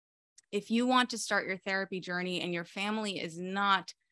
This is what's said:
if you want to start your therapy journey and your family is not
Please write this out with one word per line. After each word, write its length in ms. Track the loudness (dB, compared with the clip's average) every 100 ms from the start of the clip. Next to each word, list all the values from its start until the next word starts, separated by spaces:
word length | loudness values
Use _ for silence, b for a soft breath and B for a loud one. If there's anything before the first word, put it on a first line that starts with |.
| _ _ _ -20 _
if 180 | -4 0
you 160 | 2 6
want 240 | 6 4
to 80 | 0
start 280 | 0 0 0
your 100 | -4
therapy 440 | -2 -2 -2 -4
journey 400 | -4 -2 -2 -2
and 120 | -2
your 120 | -2
family 540 | -4 -4 -2 -2 -2 -4
is 180 | -6 -6
not 540 | -4 0 2 2 0 -14 _